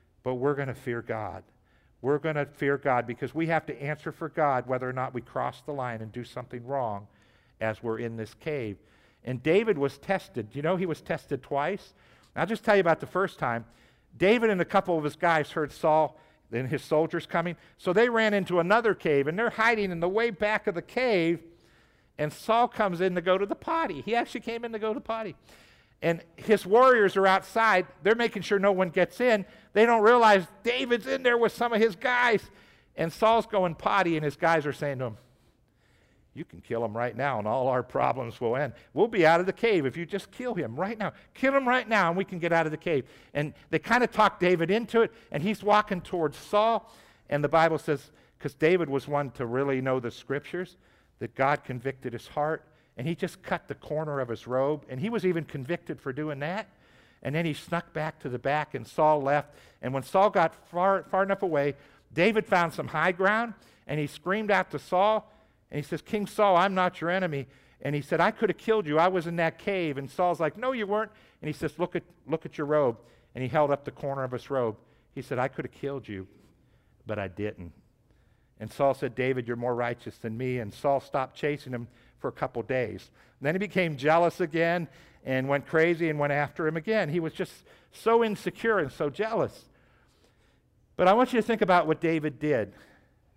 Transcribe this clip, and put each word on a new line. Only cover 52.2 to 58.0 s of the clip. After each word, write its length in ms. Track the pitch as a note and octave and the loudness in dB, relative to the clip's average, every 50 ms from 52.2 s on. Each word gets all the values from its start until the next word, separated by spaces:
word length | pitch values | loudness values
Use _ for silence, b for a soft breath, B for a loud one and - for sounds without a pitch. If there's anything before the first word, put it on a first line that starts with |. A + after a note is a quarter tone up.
| - - | -12 -10
heart, 360 | - D3+ D3 D#3 D#3+ - - b b b b b b | -6 -4 -4 -2 -4 -6 -10 b b b b b b
and 100 | - B2+ | -8 -6
he 80 | D#3+ F3 | -6 -4
just 300 | - F#3+ - - - - | -4 -6 -8 -8 -12 -8
cut 240 | - F#3+ - - | -8 -8 -6 -6
the 80 | - B2 | -12 -14
corner 460 | - - - D3 D3+ D#3+ D3+ C#3+ C#3 | -14 -10 -8 -6 -6 -6 -4 -4 -4
of 80 | B2 A#2 | -4 -6
his 180 | A2+ - - | -8 -10 -6
robe, 380 | A#2+ B2+ C3 C3+ C#3+ D#3 D3 - | -4 -2 0 0 0 -2 -4 -8
and 140 | - C3 C3 | -12 -10 -8
he 80 | F#3 A3+ | -6 -4
was 160 | A#3 - F#3 | -4 -2 0
even 180 | F#3 E3 E3 - | 0 0 -2 -4
convicted 560 | - - C#3+ B2 D3 F3 - - - D3 - | -6 -10 -10 -6 -6 -8 -6 -6 -10 -12 -8
for 140 | - C#3 B2+ | -8 -8 -6
doing 260 | D3 D3+ D#3 C#3+ C3+ | -6 -6 -6 -6 -6
that. 280 | C#3+ E3 F#3 A3 G3+ - b b b b b b b b b b | -6 -6 -6 -8 -10 -12 b b b b b b b b b b
And 140 | - C#3 C#3+ | -8 -4 -2
then 100 | E3 E3+ | -2 -2
he 80 | D#3+ C#3+ | -2 -4
snuck 380 | - - - E3 E3+ - - | -6 -6 -6 -6 -6 -6 -6
back 280 | - D#3 | -6 -6